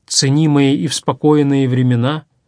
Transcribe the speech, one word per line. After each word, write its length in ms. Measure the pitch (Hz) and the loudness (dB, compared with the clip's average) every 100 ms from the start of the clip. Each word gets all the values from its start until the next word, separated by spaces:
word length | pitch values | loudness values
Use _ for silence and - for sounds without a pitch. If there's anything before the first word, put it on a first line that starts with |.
| - | -8
ценимые 720 | - 139 143 160 143 139 139 | -4 0 0 2 2 2 0
и 120 | 156 | -4
в 60 | |
спокойные 760 | - - 131 151 151 143 139 135 | -6 -6 -2 2 2 2 0 0
времена, 560 | 127 127 123 123 151 - _ | 0 0 0 -2 -4 -10 _